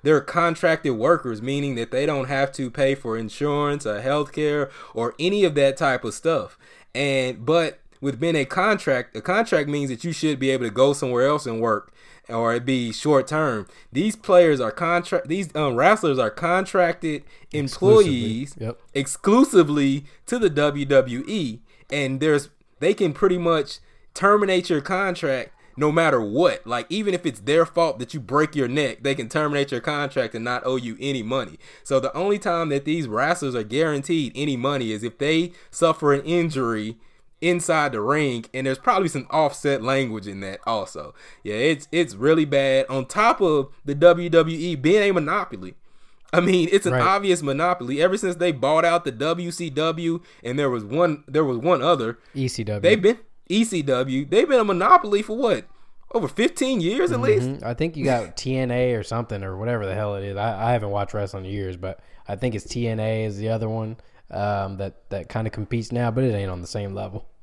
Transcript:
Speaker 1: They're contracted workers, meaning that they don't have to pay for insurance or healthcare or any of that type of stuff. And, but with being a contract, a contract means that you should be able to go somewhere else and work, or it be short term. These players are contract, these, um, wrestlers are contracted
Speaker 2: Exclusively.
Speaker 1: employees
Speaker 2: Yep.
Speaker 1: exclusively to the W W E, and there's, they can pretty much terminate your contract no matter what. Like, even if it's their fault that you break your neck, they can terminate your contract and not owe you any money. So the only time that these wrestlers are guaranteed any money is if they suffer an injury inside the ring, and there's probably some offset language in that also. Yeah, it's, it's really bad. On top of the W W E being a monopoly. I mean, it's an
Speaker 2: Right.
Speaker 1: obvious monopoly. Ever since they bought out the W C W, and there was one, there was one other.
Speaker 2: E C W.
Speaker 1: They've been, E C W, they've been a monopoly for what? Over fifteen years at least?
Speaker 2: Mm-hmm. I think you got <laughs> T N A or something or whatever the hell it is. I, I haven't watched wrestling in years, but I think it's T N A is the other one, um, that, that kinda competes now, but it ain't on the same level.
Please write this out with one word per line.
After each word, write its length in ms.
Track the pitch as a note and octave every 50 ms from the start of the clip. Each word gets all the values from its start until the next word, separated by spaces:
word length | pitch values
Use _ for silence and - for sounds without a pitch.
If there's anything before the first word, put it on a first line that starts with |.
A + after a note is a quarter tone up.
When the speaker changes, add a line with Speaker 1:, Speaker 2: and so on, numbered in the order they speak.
| -
Speaker 1:
They're 180 | C#3+ D#3 C#3+
contracted 720 | - - - E3+ E3+ E3+ E3 - - E3 D#3+ D#3 - D3+ B2+
workers, 480 | G#2+ A2+ D3+ F3 D#3+ - B2 A2+ G#2
meaning 320 | A2+ C3 C#3 C#3+ C#3+ C#3+ C3
that 140 | A#2 A#2 -
they 160 | - B2+ C#3+
don't 220 | D3+ D3+ C#3 C3
have 240 | C3 C#3+ C3+ C#3 C#3 -
to 160 | - C3+ A#2+
pay 240 | - - C3+ C3+ C#3
for 240 | C3+ - A#2 A2
insurance 720 | A2+ A2+ G#2+ - - C#3+ D3 C#3+ D3 D3 C#3+ C#3+ C#3+ -
or 140 | G#2+ G#2 G2+
healthcare 680 | A#2 C3 C#3+ D3+ D3 C#3 - D3+ D3+ D3 D3 D3 C#3+ - - - - - -
or 220 | A#2 A#2 A#2+ -
any 260 | - D3+ F#3 G3+ G#3 G3
of 120 | E3+ D3
that 200 | C#3+ C#3 C#3 C3+
type 280 | - E3 C#3 B2+ A#2+ -
of 100 | A2+ -
stuff. 440 | - - D#3+ E3 C3+ F#2+ - - _ _ - - - _ _ _
And, 520 | A#2+ C#3+ C#3 C3+ C3+ C3 B2+ B2+ G#2+ A#2
but 320 | C3+ D#3 E3+ E3 D3+ - - - - _ _
with 180 | - C#3 C3 A2+
being 160 | D#3 E3+ E3
a 100 | D#3 C3+
contract, 720 | B2+ - F3+ F#3 G#3+ G#3+ G3+ - D#3 C3+ B2+ B2 - _
a 40 | A2
contract 460 | - - F3+ G#3+ A#3 - F#3+ D#3+ D3
means 220 | D3 C#3+ C#3+ C#3+ C3+
that 140 | B2+ A2 -
you 80 | E3+
should 260 | D#3+ - - D#3 D3 B2+
be 120 | C3+ C3+
able 140 | C3 C3 A#2+
to 60 | A2+
go 220 | G2+ B2 C3+ C#3+ C#3+
somewhere 320 | C#3+ D3 B2+ B2 A#2+ B2+
else 200 | C#3 D3 D3 C#3
and 120 | B2+ A2+ A2+
work, 320 | A#2 A#2 G#2+ G#2 - _ _ _ - - - - _ -
or 240 | A#2 A2+ A#2 A#2 A#2
it 100 | A#2+ A#2+
be 260 | C3 C3 B2+ A#2+ A#2 A2
short 340 | - - D3 D3 C3+ C3
term. 380 | - D3+ D#3 D#3 C#3+ A#2+ G#2+ F#2+ - - - - -
These 240 | - C3 F3+ A3 G#3
players 460 | - - - F#3+ F3+ F3 D#3+ D3 C3
are 100 | A#2+ A2
contract, 560 | - - F3 E3 F3 F3 E3+ - G3 F3 -
these, 260 | C3+ E3 G3 F#3+ D3+ -
um, 200 | D3+ D3+ C#3 B2
wrestlers 440 | A#2 C#3+ F3+ G#3+ G#3+ - D#3+ C#3 B2+
are 100 | A#2+ A2
contracted 960 | - - E3 E3 F3 F#3 F#3+ - - G3 F3 D#3+ F3 - - D#3+ D3+ C#3+ - - - - - -
Speaker 2:
Exclusively. 640 | - D3+ C#3 C3 - - F#3 G3 G#3+ A3 G3+ E3 C#3
Speaker 1:
employees 400 | B2 A#2 G#2 A2 A#2 C#3 C#3+ - -
Speaker 2:
Yep. 200 | A2 A2+ A#2+ - - - -
Speaker 1:
exclusively 1120 | C#3+ C#3 - - - - G3 G#3+ B3 C4+ - - F#3 E3 D3 D3 D3 C#3 C#3 C3+ D3 C#3 - - - _
to 120 | - A#3 B3+
the 100 | A3+ F#3
W 360 | D3 D3 D3 D3 C#3+ C#3+ C#3
W 380 | C3+ C#3 C3+ C3 B2+ A#2 B2 C3+
E, 320 | - G#3 G#3+ D#3+ A#2+ G#2+ A#2 - _ _ _ - _
and 280 | C3+ D3 C#3+ C3 C3+ C3
there's, 300 | C#3+ D#3 D3+ D3 C#3+ - _ _ _ _ _ _
they 140 | D3 F3 G#3
can 200 | - G#3 E3 C#3
pretty 240 | - G3+ F#3+ F3+
much 420 | F3+ E3+ E3+ E3 D#3 C#3+ - - - - - - - - - _
terminate 560 | - F#3+ G3+ G#3 G#3 G#3 G3 F#3+ F3+ F3+ -
your 120 | F3 D3
contract 720 | C#3+ E3+ F#3+ F#3 G3 F#3+ F3+ - - C#3+ C3 B2+ A2+ - - _ _ - -
no 140 | B2+ D3 D3+
matter 280 | D3+ E3 E3 D#3 C#3 B2
what. 440 | A2 G2+ G#2 C3+ F3+ D3+ G#2+ - -
Like, 220 | G#2+ A#2+ B2 D3 _
even 240 | E3 G#3+ G#3+ G3+ F3+
if 120 | F3 F3+
it's 140 | E3 B2 G2+
their 240 | F#2+ A#2+ D3 E3 E3
fault 340 | - - E3+ E3+ D#3+ C3+ A2+
that 140 | B2 - -
you 60 | D#3
break 360 | A2+ F#2 B2+ D3 D#3 D3+ -
your 120 | D3 C3
neck, 360 | A#2 B2+ D3+ D3 B2+ - - A#2
they 120 | C#3 C#3
can 140 | C3 A#2+ A2
terminate 420 | - D#3 D3+ D3 D3 C#3+ C#3+ C#3
your 100 | C3 A#2+
contract 540 | - - D3 D3 D3 C3+ - C#3 A#2+ A2 -
and 80 | A2+ A2+
not 220 | A#2+ B2 B2 -
owe 100 | B2+ C3
you 200 | C3 A#2+ A#2 A2 -
any 240 | A#2+ C#3+ C#3 B2+ G#2+
money. 340 | A2 B2+ C3+ A#2 E2+ D#2 - - - - - -
So 160 | - C#3 C3
the 160 | B2 C3+ -
only 240 | D3 F#3 G3+ G#3 G3+
time 300 | - G#3 E3+ E3+ E3 D#3
that 160 | C#3 C#3+ C#3+
these 220 | D3+ D#3 E3+ D3+
wrestlers 480 | A#2 G#2 A2+ C3+ D#3 F3 E3+ D3+ C3+ B2
are 80 | A#2+ G#2+
guaranteed 680 | G#2 A#2 C#3+ D#3+ D#3+ D3+ C#3 C#3 - E3+ E3 C#3+ A#2+ -
any 220 | B2+ D3 D3 C3+
money 340 | A#2+ A#2+ C#3 C#3+ C3+ B2 A2
is 120 | A2 G#2 A2+
if 140 | A#2+ -
they 340 | _ C#3 D3 D#3+ E3 F3 F3 - - - -
suffer 420 | - - E3+ E3 D#3+ - D#3 D3 C#3+
an 80 | C#3 C3+
injury 720 | D#3 E3+ F3 E3+ E3 D3+ C#3 C3 A#2 A2+ G#2+ G#2+ A2 A2+ _ - - _ _ _ - _ _
inside 520 | - E3+ F3 F3 E3 - E3 D#3+ D3 C#3+ B2
the 80 | A2
ring, 420 | G#2 A#2+ C#3+ D#3 D3+ C3+ B2 A#2 A2+ - -
and 140 | C3 C3
there's 100 | C3+ C3 C3
probably 280 | - - A3+ F#3+ G3
some 180 | E3 - C#3+ B2+ -
offset 520 | - D#3 D#3 C#3 - - - D3 C#3 B2+
language 460 | G#2+ B2 C3+ C3+ C3+ A#2+ A2 A2 F#2+
in 140 | G#2 G2 G2
that 180 | G2 F#2+ F#2+ - -
also. 480 | A2+ A2+ G#2+ F#2+ - - D#2+ D2 D2 - - - - - _ _
Yeah, 120 | G#2 G#2
it's, 320 | A2 B2+ D#3 D#3+ C#3 - _
it's 220 | - E3+ E3+ C3 G2
really 280 | G2 A#2+ D3 D#3+ E3 D3+
bad. 420 | C#3+ C#3+ C#3 C3+ C3+ C3+ C3+ C3 -
On 160 | C3 C3+ B2+
top 340 | - - G#3 G#3+ A#3 - -
of 300 | G3+ E3+ D#3 C#3+ C3+ - - - -
the 100 | C#3+ C#3+
W 340 | C#3+ E3+ F3 F3 E3+ F3 E3+
W 280 | D#3+ E3 D#3+ D#3+ E3
E 180 | D#3+ E3 F3+ E3
being 340 | C#3 B2+ D#3 F#3+ G#3+ G3+ G3+
a 40 | F#3+
monopoly. 600 | F3 D3+ D3 F3+ G#3 F3+ - - G2 F#2 F#2 - - - - - - - - - - - -
I 100 | - E3+
mean, 260 | F3 F3+ F#3 F3+ E3+ E3+
it's 140 | F#3+ G3 -
an 80 | F3+ -
Speaker 2:
Right. 80 | B2+
Speaker 1:
obvious 400 | C#3+ F3+ F#3+ G3+ G3+ G3 F3 D#3
monopoly. 600 | D3+ C#3 C3+ C#3+ E3 F3+ F3+ F3+ B2 A#2+ C3+ C#3+ D#3+
Ever 120 | F#3 F#3+
since 180 | F#3+ - F#3 F3
they 160 | D#3+ F3 F3+
bought 320 | D#3 B2+ A#2+ C#3 D#3 D#3+ E3
out 180 | E3+ E3+ E3+ E3
the 60 | C#3+
W 380 | A#2+ A2 C3+ D#3 E3+ E3+ F3 E3+
C 180 | E3+ - F3 D#3+
W, 480 | C3+ C#3 D#3 E3 D#3+ D#3+ E3+ E3 E3 E3+ - - - - -
and 160 | A#2 B2+ C#3+
there 100 | D3 C3+
was 140 | B2 A#2 G#2
one, 400 | G2+ B2 D#3+ F3 E3+ D3+ C#3 - -
there 160 | C3+ D3+ D#3+
was 120 | C#3 B2+
one 240 | A#2 B2 E3+ F3+ C#3
other. 380 | B2 D#3+ F3 C3+ A2+ A2+ A#2 - _ - -
Speaker 2:
E 120 | C#3 C3 B2+
C 140 | - - A2+
W. 160 | G#2+ G#2 G#2
Speaker 1:
They've 200 | - F3 G#3+ G#3+
been, 160 | F3+ G#3 A#3+ - - - - - -
E 160 | _ F3 G#3+ A3+
C 180 | A3+ G3 E3+
W, 440 | C#3+ C#3 C3 B2 C3 C3+ C3 C3+ C#3+
they've 220 | C#3 F3+ G#3+ D4
been 120 | D#4+ C4+ A#3+
a 40 | A3
monopoly 600 | G3+ F#3+ E3+ F#3+ A3+ F4+ - - G#3 G3+ G3+ G#3+
for 120 | - G#3+
what? 300 | A#3 C4+ A3+ F3+ A2+ - - - - - - - - - -
Over 160 | - A#3 F3+
fifteen 540 | C3+ - - A3+ - - - - B3+ C4+ G#3+
years 300 | D#3+ E3+ G#3+ C4 F4+ F4
at 80 | F4 B4+
least? 260 | - - G#4+ G4 -
Speaker 2:
Mm-hmm. 180 | - C#3 - -
I 80 | A2+ B2
think 240 | - D3+ E3+ D#3+
you 80 | D3+ C3
got 320 | C3+ B2+ A#2 G#2+ E2+ -
<laughs> 0 |
T 180 | - - C3+ C3
N 120 | C3 C3 B2
A 240 | A#2+ B2 B2+ B2+ A#2+
or 80 | A2
something 420 | G#2 - A2+ A#2 A#2 - A2+ G2 G2
or 140 | F#2+ F#2
whatever 300 | F#2+ G#2+ A#2+ A#2+ A2+ G#2
the 80 | F#2+ F#2+
hell 200 | G#2 G#2+ G#2 G2+
it 60 | G2 G2
is. 140 | G2+ G2
I, 320 | G2+ G#2 A#2 G#2+ F#2+ A2 A#2
I 20 | B2
haven't 180 | A#2+ G#2+ G2+
watched 240 | G2+ G2+ G2+ - -
wrestling 300 | G#2+ G2+ F#2+ - G2 F#2
in 60 | F#2
years, 260 | G2+ G2+ G2 F#2 F2+
but 220 | F2 F#2 F#2 F#2 - - - - - -
I 80 | - G2+
think 180 | F#2+ - B2+ A2+
it's 120 | G2+ -
T 220 | - - A#2+ A#2+
N 120 | A#2 A2 A2
A 240 | G#2+ A2 A2 A2 A2
is 140 | G#2+ G2+ G2+
the 100 | G#2+ A2
other 180 | A2+ A2+ A2
one, 300 | A2 A2 A2+ A2 A2 A2+ - _ - _ - _ -
um, 480 | - - G2+ G#2 G#2 G2+ G2 G2 G2
that, 320 | F#2 G2 G2 - - _ -
that 200 | G2 F#2+ D#2+ -
kinda 200 | - A#2+ A2 A2
competes 420 | - A2 G#2 - B2 A#2 A2 -
now, 200 | A#2+ A#2+ A#2+ A#2
but 120 | A2 B2+ C3+
it 100 | B2+ G#2+
ain't 160 | G2+ G2 F#2+
on 100 | F2+ F2
the 60 | F2
same 260 | - - A2 G2+ G2 G2
level. 320 | G2 G2+ G2 F#2+ G2 - - - -